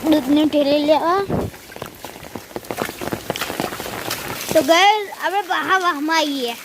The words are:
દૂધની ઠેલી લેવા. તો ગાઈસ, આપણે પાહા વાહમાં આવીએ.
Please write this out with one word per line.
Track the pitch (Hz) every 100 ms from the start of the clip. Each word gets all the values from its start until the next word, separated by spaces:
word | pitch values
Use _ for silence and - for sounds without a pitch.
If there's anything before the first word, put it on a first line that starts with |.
| 302
દૂધની | 302 254 294 302
ઠેલી | 294 277 294 294
લેવા. | 302 320 381 392 - - - - - - - - - - - - - - - - - - - - - - - - - - - - - - - -
તો | 320
ગાઈસ, | 277 330 403 427 392 -
આપણે | 311 392
પાહા | 370 330 302 381
વાહમાં | 349 294 302 320
આવીએ. | 302 277 240 233